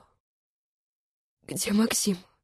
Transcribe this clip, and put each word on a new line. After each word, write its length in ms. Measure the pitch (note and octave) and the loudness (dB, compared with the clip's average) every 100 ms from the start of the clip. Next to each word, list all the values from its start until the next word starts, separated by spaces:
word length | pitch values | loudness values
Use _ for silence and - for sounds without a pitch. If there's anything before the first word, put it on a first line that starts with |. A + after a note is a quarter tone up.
| - _ _ _ _ _ _ _ _ _ _ _ _ _ - | -12 _ _ _ _ _ _ _ _ _ _ _ _ _ -10
«Где 220 | F3 - | -6 0
Максим?» 440 | G3+ A#3 - G#3 F3+ - _ | 2 2 2 0 -2 -6 _